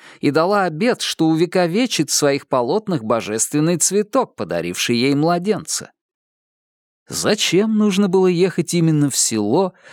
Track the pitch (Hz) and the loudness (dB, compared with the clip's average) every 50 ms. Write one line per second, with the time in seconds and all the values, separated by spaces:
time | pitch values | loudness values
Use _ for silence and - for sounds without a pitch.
0 | - - - - - 143 135 160 165 190 208 202 185 175 156 156 214 247 - - | -20 -20 -10 -2 -2 0 2 2 2 2 2 2 0 0 -2 0 0 0 0 -2
1 | - - - - 160 160 160 156 180 170 - 185 175 165 170 226 262 226 - - | -4 -6 -2 0 2 2 2 2 0 0 2 0 0 2 2 0 0 0 0 -2
2 | 147 - - - 147 139 143 139 - _ 139 127 120 123 175 220 - 196 170 123 | -2 -2 0 0 2 2 0 0 -2 _ 0 0 0 0 -2 -2 -2 -2 -4 -4
3 | 110 110 120 113 87 98 107 113 - - 143 151 156 170 175 151 - - 185 208 | -2 -2 -2 -2 -2 -4 -4 -4 -2 -2 0 0 2 2 0 0 -2 0 0 -2
4 | 202 - - 269 - - _ - 104 78 85 85 82 87 90 - - - 120 117 | -2 0 -2 -2 -2 -2 _ -10 -6 -4 -4 -4 -4 -4 -4 -4 -2 0 0 2
5 | 127 143 143 143 156 170 175 175 180 214 196 - 80 - - - - - _ _ | 2 2 2 2 2 2 0 0 -2 -2 -4 -4 -6 -8 -8 -8 -8 -12 _ _
6 | _ _ _ _ _ _ _ _ _ _ _ _ _ _ _ _ _ _ _ _ | _ _ _ _ _ _ _ _ _ _ _ _ _ _ _ _ _ _ _ _
7 | _ - - - - - 214 214 - - 165 185 220 220 220 208 208 208 180 196 | _ -12 -8 -4 -2 0 0 0 0 0 0 0 0 2 2 2 2 2 2 0
8 | 208 190 180 190 185 185 180 165 185 175 - 180 160 - 170 175 165 160 156 147 | 0 2 2 2 2 2 2 2 0 0 0 -4 -4 -2 0 2 2 2 4 2
9 | 147 135 - - - - 113 107 104 104 127 185 196 175 - _ _ - | 2 0 0 -2 -2 -2 0 -2 0 0 2 0 0 -2 -6 _ _ -20